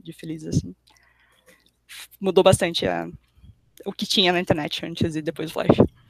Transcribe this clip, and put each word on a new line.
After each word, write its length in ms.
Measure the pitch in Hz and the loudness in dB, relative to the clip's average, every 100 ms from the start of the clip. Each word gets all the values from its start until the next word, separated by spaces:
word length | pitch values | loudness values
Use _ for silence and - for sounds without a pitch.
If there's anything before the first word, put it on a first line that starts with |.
de 100 | 160 | -16
feliz, 320 | - 165 156 | -16 -12 -12
assim. 300 | 160 - - 185 _ _ _ _ _ _ _ _ _ _ _ - - - | -2 -2 -2 -14 _ _ _ _ _ _ _ _ _ _ _ -20 -20 -6
Mudou 220 | 190 180 | 2 6
bastante 420 | 185 196 175 170 92 | 6 6 2 -2 -2
a, 220 | 87 85 - _ _ - - _ - - | -4 -6 -12 _ _ -20 -20 _ -14 -12
o 60 | |
que 120 | - | -8
tinha 280 | 202 - 175 | -2 2 2
na 80 | 180 | 2
internet 440 | 180 165 147 - | 0 -2 -2 -8
antes 300 | 170 170 170 156 | -8 -4 -4 -2
e 60 | |
depois 260 | 156 - 160 | -6 -6 -8
do 40 | |
Flash. 240 | - - - - _ | -4 0 2 2 _